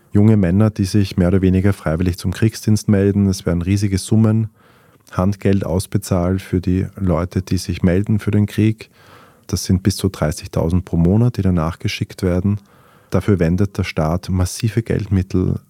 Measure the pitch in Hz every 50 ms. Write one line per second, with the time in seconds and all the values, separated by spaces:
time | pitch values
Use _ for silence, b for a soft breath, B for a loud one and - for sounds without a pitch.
0 | b b - 104 104 110 110 104 92 85 90 101 110 110 - - 98 90 - 104
1 | 98 - - 92 87 87 98 95 95 92 92 95 92 101 95 - - 78 80 82
2 | 92 92 87 - - 95 95 - 113 107 - - - 110 107 104 - - 104 98
3 | 98 101 98 101 101 98 92 - - 90 85 87 85 92 101 101 107 98 98 92
4 | - - 110 110 110 110 110 113 110 107 b b b b b b b b b b
5 | b - - - 92 98 101 - - 98 98 98 98 - 82 92 - - - 101
6 | - - 98 90 85 90 95 95 - - - 92 90 90 90 95 95 98 - -
7 | 98 92 82 80 90 - - - - - 95 90 - - 87 - - 90 85 98
8 | 104 - 110 101 - 101 104 104 104 - - - 107 110 107 - - _ b b
9 | b b b b b b b b b b 92 90 - - 95 90 - 98 - -
10 | - 92 - - 78 76 - - - - - 90 82 82 87 90 - - - 85
11 | 82 87 101 110 120 123 - - 95 95 90 85 78 82 - - - 104 - -
12 | 104 - - - 98 90 87 90 90 98 101 101 b b b b b b b b
13 | b b - 92 - - 101 85 85 82 90 92 101 98 - - 92 - - 87
14 | 78 78 85 87 - - 95 92 90 - - - - 110 - 117 - - 90 92
15 | 95 92 101 95 90 - - 92 92 92 95 95 _